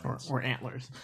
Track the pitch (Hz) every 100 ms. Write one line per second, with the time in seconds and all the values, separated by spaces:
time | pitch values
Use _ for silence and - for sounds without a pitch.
0 | 131 127 151 127 127 123 131 127 - -